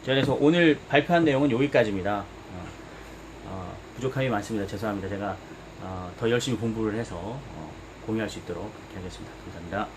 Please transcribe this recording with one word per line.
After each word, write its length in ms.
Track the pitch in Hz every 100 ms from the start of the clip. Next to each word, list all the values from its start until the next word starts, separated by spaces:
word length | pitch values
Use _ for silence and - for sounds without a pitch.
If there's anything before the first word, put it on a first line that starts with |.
그래서 320 | - 135 135 131
오늘 400 | 143 175 170 143 -
발표한 360 | 143 147 170
내용은 260 | 160 135 143
여기까지입니다. 720 | 117 143 143 110 98 92 104
어, 40 | 95 - - 92 90 - - - - - - - 95
어, 260 | 95 90 90 - -
부족함이 320 | 131 135 131
많습니다. 400 | 104 98 110 95
죄송합니다. 400 | 101 110 101 92
제가, 280 | 98 101 92 - - - -
어, 300 | 92 92 90 -
더 100 | 113
열심히 260 | 120 131 110
공부를 380 | 113 110 110 107
해서, 200 | 120 87
어, 560 | 98 131 135 82 78 - - - -
공유할 240 | 110 104
수 80 | 107
있도록 340 | 92 85 104
그렇게 260 | - - 92
하겠습니다. 340 | 90 - - -
감사합니다. 460 | 90 85 85 98 107